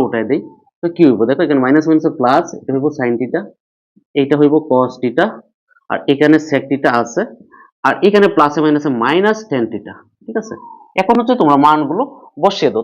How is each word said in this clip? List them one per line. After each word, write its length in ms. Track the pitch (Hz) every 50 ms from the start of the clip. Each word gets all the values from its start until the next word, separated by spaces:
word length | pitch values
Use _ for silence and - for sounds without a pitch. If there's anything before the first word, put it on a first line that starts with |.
| 165
উঠাই 200 | 156 127 113 110 104
দেই 120 | 139 185 - - - _ _ _ _ _
তো 40 | - 170 165
কি 60 | - 170
হইব? 140 | 139 117 98 113 117
দেখো 120 | 139 - 170
এখানে 160 | 143 147 135 127
মাইনাস 200 | 127 143 156 151 160
মাইনাসে 220 | 160 151 151 151 - -
প্লাস, 260 | 127 120 139 160 170 - - -
এটা 120 | - - 131
হইব 120 | 135 139 151 143
sin 160 | 131 127 120 120 117
theta, 200 | 131 117 151 170 208 - - _ _ _ _ _ _ _ _ _ _ _ - 143
এইটা 160 | 135 139 151 143
হইব 140 | 147 143 151 156 151 -
cos 220 | 127 127 127 123 - -
theta, 240 | - 120 120 151 180 220 - - - _ _ _ _ _ _ _ _ -
আর 60 | - - - -
এখানে 260 | 139 139 151 151 156 151 151 -
sec 140 | 147 127 110 -
theta 200 | 143 131 - 139 120 117
আছে, 200 | 117 - - 175 - - - - - _ _ - - _ _ _ -
আর 60 | 135 - - -
এখানে 200 | 196 202 202 202 185 -
প্লাসে 240 | 165 147 143 - 165 156
মাইনাসে 260 | 156 147 147 147 151 127 113 117
মাইনাস 360 | 131 156 185 196 214 214 214 - -
ট্যান 140 | 147 127 117 110
theta, 220 | 110 101 - 92 - - _ _ _ _ _
ঠিক 100 | - 226 220
আছে? 120 | - - - - - - - - - _ - 185
এখন 140 | 190 - 233 240
হচ্ছে 160 | 233 240 247 -
তোমরা 160 | 180 147 143 139 143
মানগুলো 360 | 151 151 151 151 131 160 208 277 - - - - - _ 147 160
বসিয়ে 280 | 202 190 - 156 127 196
দাও। 80 | 214